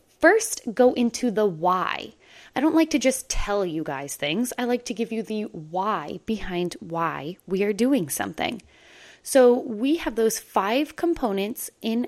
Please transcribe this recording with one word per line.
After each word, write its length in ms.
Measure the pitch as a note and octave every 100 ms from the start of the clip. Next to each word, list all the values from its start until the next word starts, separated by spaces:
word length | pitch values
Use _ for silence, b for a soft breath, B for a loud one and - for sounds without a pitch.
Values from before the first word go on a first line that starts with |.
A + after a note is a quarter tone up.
| _ -
first 540 | D#4+ A4 - - B3
go 200 | G3+ B3
into 360 | C4 A#3+ - B3
the 160 | G3 G#3
why. 680 | D#3 F3 F#3 E3 - - - B B B C4+
I 60 |
don't 120 | D4+
like 160 | D#4 D#4+
to 80 | C#4+
just 300 | C4 B3+ -
tell 340 | - - G4+
you 200 | F3+ D#3
guys 320 | D3+ C#3 C#3+ -
things. 380 | D3 F#3 B3 -
I 60 |
like 220 | A#3+ B3 B3
to 100 | A3
give 160 | A3+
you 100 | A3+
the 220 | G3+ G#3+
why 760 | G#3+ E3+ D#3 F3+ G3+ F#3 D3+ F3+ -
behind 480 | G#3+ F#3+ F3 F3 -
why 580 | E3 E3 E3 D3 C#3+ F#3 -
we 160 | F#3
are 120 | G3+
doing 360 | G#3 B3 C#4 D3
something. 540 | - G2 E2 - - - B B B B B
So 360 | - C4+ B3 B3
we 380 | C4 G#3 C4+ E4
have 180 | D#4 A3
those 240 | A3 A3
five 560 | - A3 G3 B3+ D4+ -
components 760 | F4 E4 A#3 G3 G#3 - - _
in 260 | A3 A3+